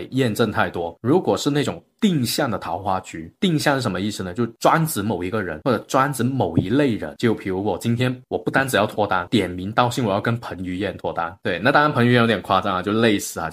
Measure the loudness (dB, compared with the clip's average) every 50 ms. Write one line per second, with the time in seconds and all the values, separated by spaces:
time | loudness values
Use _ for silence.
0 | -6 -4 -2 0 0 0 2 0 0 0 2 0 -2 0 -2 -4 -6 -6 -8 -4
1 | 0 2 2 2 2 2 0 0 0 0 0 0 -2 -2 -4 -8 _ _ _ 0
2 | 2 2 4 2 0 0 0 -2 -2 -2 -2 -4 -6 -6 -8 -6 -4 -2 -4 -4
3 | -4 -8 -14 -14 -14 -14 _ -2 0 0 2 2 2 2 2 2 0 -2 -2 -2
4 | -4 -4 -4 -6 -8 -8 -4 -4 -4 -4 -4 0 2 4 4 4 2 0 -2 -2
5 | -2 -2 -2 -2 -4 -4 -4 -4 -4 -4 -6 -4 0 0 0 0 0 0 2 2
6 | 2 2 0 0 -2 0 0 0 -2 0 0 0 0 2 0 2 2 2 0 -2
7 | -6 -8 -6 0 0 0 0 0 -2 -4 -4 -2 -2 -2 -2 -2 0 -2 0 2
8 | 0 -2 -2 -4 -8 -6 -6 -4 -4 0 2 2 2 2 2 2 2 2 0 -2
9 | 0 0 0 -2 -2 0 2 2 2 0 -4 -6 -6 -2 0 2 2 2 2 0
10 | 0 0 0 0 0 0 -2 -2 -4 -10 -10 -8 -6 -6 -4 -4 -4 -4 -6 -6
11 | -8 -6 -4 -4 -6 -6 -8 _ -4 -4 -2 0 0 4 4 4 4 4 4 4
12 | 4 6 6 6 6 4 2 0 0 2 2 2 2 0 -2 0 0 0 2 4
13 | 4 4 2 2 -2 -6 -8 -6 -6 -6